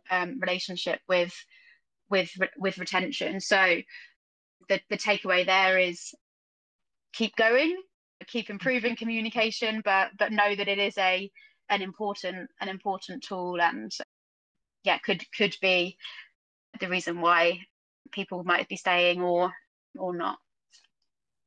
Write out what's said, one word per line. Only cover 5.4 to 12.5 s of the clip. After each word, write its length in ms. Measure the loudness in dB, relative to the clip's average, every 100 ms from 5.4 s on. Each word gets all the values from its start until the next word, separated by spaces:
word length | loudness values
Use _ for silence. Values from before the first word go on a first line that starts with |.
| 4
there 340 | 4 4 4
is 340 | 2 -2 -12 -18 _ _ _ _ _ _ _ _ _
keep 220 | -4 -2 2
going, 420 | 4 6 4 0 -8 _ _ -20 -8
keep 220 | -6 -6
improving 460 | -4 0 0 0 -4
communication, 840 | -4 -4 -2 -2 -2 -2 -2 -2 2
but, 240 | 2 2 0
but 140 | 0
know 240 | 2 2 2
that 120 | -2
it 120 | 0
is 180 | 0 0
a, 340 | 2 0 -4 -14 -20 _ -4
an 120 | -2
important, 680 | -4 -6 -6 -4 -6 -8 -12